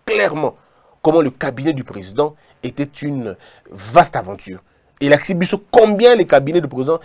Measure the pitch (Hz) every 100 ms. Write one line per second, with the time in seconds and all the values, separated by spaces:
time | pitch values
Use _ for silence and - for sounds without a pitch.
0 | - 214 208 151 143 - _ _ _ _
1 | 156 160 151 - 143 123 147 143 117 104
2 | 92 104 151 151 _ _ 127 - 160 -
3 | 147 139 113 90 _ _ - 98 101 143
4 | 170 135 92 98 - 92 _ _ _ -
5 | 143 143 - 175 180 208 - 233 220 208
6 | 240 233 170 143 139 175 147 127 131 160